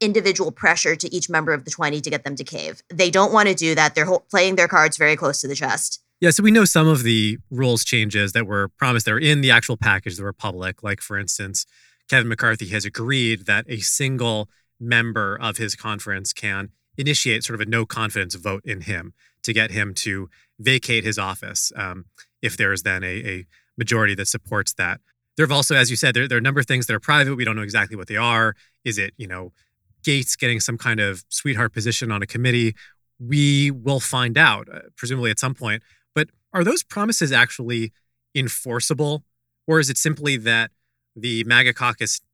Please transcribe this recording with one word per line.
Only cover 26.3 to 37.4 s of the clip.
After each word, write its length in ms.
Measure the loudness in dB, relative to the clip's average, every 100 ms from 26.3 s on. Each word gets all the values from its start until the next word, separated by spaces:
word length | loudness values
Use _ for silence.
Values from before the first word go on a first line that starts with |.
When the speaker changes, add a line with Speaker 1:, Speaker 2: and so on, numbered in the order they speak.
| 0
Speaker 2:
are 40 |
a 20 |
number 180 | 2 0
of 60 | 0
things 200 | 0 0
that 80 |
are 60 | -2
private. 360 | 2 4 4 0
We 80 |
don't 120 | -2 -4
know 60 |
exactly 320 | -2 -2 -2
what 140 | -6 -8
they 80 | -2
are. 400 | 0 2 2 -2 _ _ -8
Is 100 | -6
it, 160 | -6 -8
you 80 | -14
know, 260 | -12 -14 _ _ _ _ _
Gates 320 | -2 -2 -2
getting 260 | -2 0 0
some 180 | -2 -4
kind 200 | -2 0
of 280 | 0 -4 -8
sweetheart 460 | -6 -4 -2 -2
position 360 | -2 -4 -4 -4
on 120 | -4
a 40 | -4
committee? 480 | -2 0 2 0 -2 -14 _ _ -14
We 500 | -2 2 4 4 2
will 300 | 0 -2 -2
find 380 | -2 -2 0 4
out, 280 | 4 4 -6
uh, 80 | -16 -18 -12
presumably 340 | -6 -2 -2
at 80 | -2
some 140 | -4
point. 300 | -4 -4 -6 _ _ _
But 160 | -4 -4 _ _
are 100 | 0
those 180 | 0 0
promises 480 | -2 -4 -2 0 2
actually 640 | 2